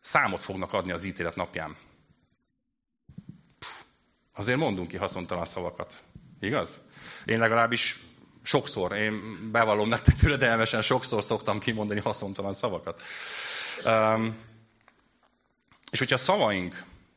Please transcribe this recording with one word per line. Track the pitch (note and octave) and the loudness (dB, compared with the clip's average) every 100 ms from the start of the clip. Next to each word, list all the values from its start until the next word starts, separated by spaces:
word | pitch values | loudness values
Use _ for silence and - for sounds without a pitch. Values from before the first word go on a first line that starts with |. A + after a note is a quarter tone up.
számot | - D#3 B2+ F#2 | 2 2 2 -2
fognak | - F#2+ F#2 | -6 -6 -2
adni | G#2 F2+ | -2 -2
az | E2+ | -4
ítélet | F#2+ E2+ E2+ E2 | -6 -4 -6 -4
napján. | F2 - D#2+ D#2 - _ _ _ _ _ _ _ _ _ _ _ _ - - - _ _ | -6 -6 -10 -12 -20 _ _ _ _ _ _ _ _ _ _ _ _ -20 -20 -20 _ _
Pff, | - - - _ _ _ _ | -10 -10 -16 _ _ _ _
azért | - G2+ B2+ | -8 -2 2
mondunk | D#3 F#2+ F2 | 2 -2 -6
ki | F2 | -4
haszontalan | F#2+ F#2 F2 F2+ | -4 -4 -6 -6
szavakat, | E2+ - E2+ - - - - - - - | -6 -6 -8 -8 -12 -12 -20 -20 -20 -6
igaz? | G2 C3+ E2+ - - - - - | -2 -2 -4 -8 -20 -20 -18 -14
Én | - A2+ | -2 2
legalábbis | A2+ A2+ A#2 A#2+ - - - - - - | 4 6 4 4 0 -2 -10 -20 -20 -10
sokszor, | - C#3+ - - F2+ | 0 2 2 -2 -2
én | G2+ G#2+ G#2+ G#2 F#2+ A2 | 0 0 -2 -8 -10 0
bevallom | A2 A2+ G#2 G#2+ | 4 6 6 4
nektek | A#2 - | 4 4
türedelmesen, | - D#3+ C#3 B2 A2+ A2+ A#2 | 6 4 6 4 4 2 2
sokszor | G#2+ C3 - A2 | 2 2 2 -2
szoktam | G2+ G#2+ - G#2 | 0 -2 0 -2
kimondani | A2+ A2 G#2 G#2 | -2 -2 -2 -2
haszontalan | G#2+ G#2 G2+ F#2+ G2 | -2 -4 -6 -6 -6
szavakat. | G2 A#2+ F2+ - - - - - - - - - - | -4 -4 -4 -8 -12 -12 -12 -10 -8 -8 -6 -8 -4
Öm, | B2+ A2+ A2 A2 A2+ A2 - - _ _ _ _ _ _ _ _ _ _ _ _ - | 2 4 4 2 0 -4 -14 -20 _ _ _ _ _ _ _ _ _ _ _ _ -6
és | - | -2
hogyha | C3 | 2
a | B2+ | 2
szavaink | - G3+ A#2+ G2 F2+ - - - _ | 2 4 4 2 -2 -8 -18 -20 _